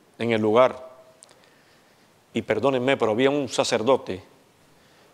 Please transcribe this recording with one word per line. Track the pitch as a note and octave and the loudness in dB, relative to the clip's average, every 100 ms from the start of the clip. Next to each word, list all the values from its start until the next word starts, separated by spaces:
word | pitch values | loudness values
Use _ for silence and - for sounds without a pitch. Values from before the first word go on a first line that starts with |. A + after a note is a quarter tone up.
| _ - | _ -8
en | A#2 | -2
el | A2 | 0
lugar, | G#2+ A2 B2+ - - - - _ - _ _ _ _ _ _ _ _ _ _ | 2 4 4 0 -18 -20 -20 _ -20 _ _ _ _ _ _ _ _ _ _
y | A#2 | -6
perdónenme, | - G#2 B2+ C3 B2+ C3 | -2 0 0 0 0 0
pero | A2+ | 0
había | G#2+ C3+ | 2 2
un | D3 B2+ | 0 -4
sacerdote, | - C3 A#2 A2 B2+ - F#2 - _ _ _ _ _ _ _ _ | -4 -2 0 0 0 -2 -12 -14 _ _ _ _ _ _ _ _